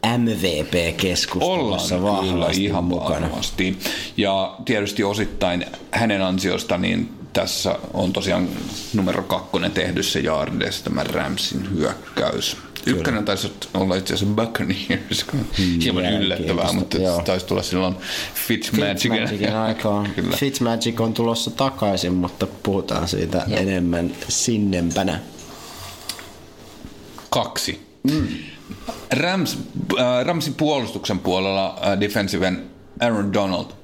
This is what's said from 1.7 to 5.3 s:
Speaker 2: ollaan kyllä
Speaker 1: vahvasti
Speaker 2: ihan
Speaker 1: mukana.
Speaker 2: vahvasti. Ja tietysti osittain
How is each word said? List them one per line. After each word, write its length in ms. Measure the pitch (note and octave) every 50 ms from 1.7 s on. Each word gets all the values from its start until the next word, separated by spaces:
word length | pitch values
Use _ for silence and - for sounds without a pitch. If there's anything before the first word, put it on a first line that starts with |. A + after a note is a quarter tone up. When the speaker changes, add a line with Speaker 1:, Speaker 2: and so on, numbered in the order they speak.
| F#2+ - F2 F2 F2+
Speaker 2:
ollaan 240 | F2+ F#2 G#2 G2+ G2 F#2+
kyllä 80 | F#2 F2+ F2
Speaker 1:
vahvasti 240 | E2+ F2 E2+ F#2 G2
Speaker 2:
ihan 200 | G2+ G2+ F#2+ F2+
Speaker 1:
mukana. 440 | F2 F2 E2+ D2 D#2 D#2+ D2 E2 D#2+
Speaker 2:
vahvasti. 480 | D#2+ - - - - - F#2 F#2 F#2 - - - - - - - -
Ja 400 | - G2+ G2 G2 F#2+ F#2+ - - - -
tietysti 400 | - A#2+ G#2+ G2+ G2+ - - G#2+
osittain 640 | G2 G2+ G#2 G#2 -